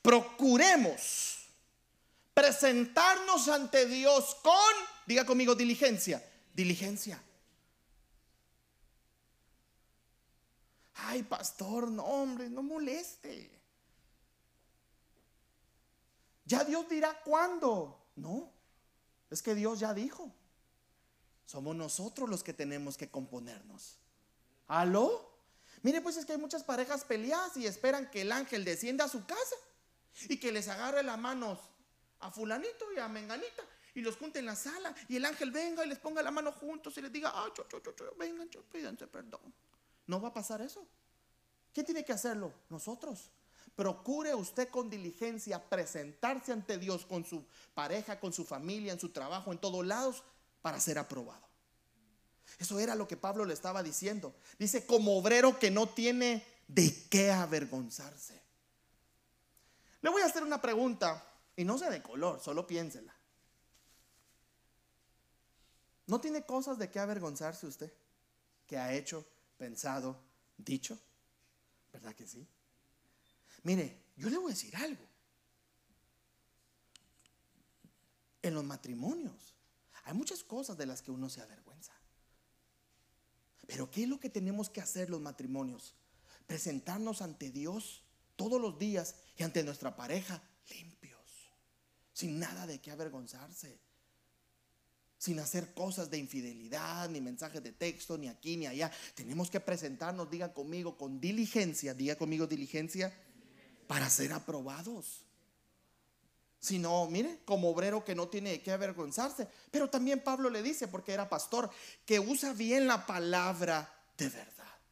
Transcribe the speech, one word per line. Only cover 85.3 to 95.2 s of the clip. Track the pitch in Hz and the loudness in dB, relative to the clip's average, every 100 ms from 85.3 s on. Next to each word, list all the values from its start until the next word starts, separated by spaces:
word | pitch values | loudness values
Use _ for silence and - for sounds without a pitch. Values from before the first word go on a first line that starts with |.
| 135 127 135 131 120 - - _ _ _ - _ | -8 -6 -4 -6 -8 -18 -20 _ _ _ -20 _
Presentarnos | 160 170 143 151 190 220 208 | -6 -4 -4 -6 -4 -4 -4
ante | 180 147 139 | -8 -10 -10
Dios | 131 151 202 214 - _ _ _ _ | -6 -6 -6 -8 -16 _ _ _ _
todos | 196 247 | 0 2
los | 226 151 | 0 -2
días | 208 196 165 - - - | 0 0 -2 -10 -20 -4
y | |
ante | 165 170 | -2 0
nuestra | 147 139 135 - | -2 -4 -8 -8
pareja | 120 175 185 175 - _ - | -6 -4 -4 -12 -14 _ -20
limpios, | - 170 - - - - - - _ _ _ _ _ _ | -18 -18 -20 -20 -20 -20 -20 -20 _ _ _ _ _ _
sin | - 175 151 | -8 -4 -4
nada | 170 180 180 | -4 -8 -10
de | 139 | -10
qué | - | -12
avergonzarse, | 147 160 135 120 127 143 180 147 120 _ _ _ _ _ _ _ _ _ _ _ _ _ | -10 -8 -8 -14 -16 -18 -16 -18 -18 _ _ _ _ _ _ _ _ _ _ _ _ _
sin | _ | _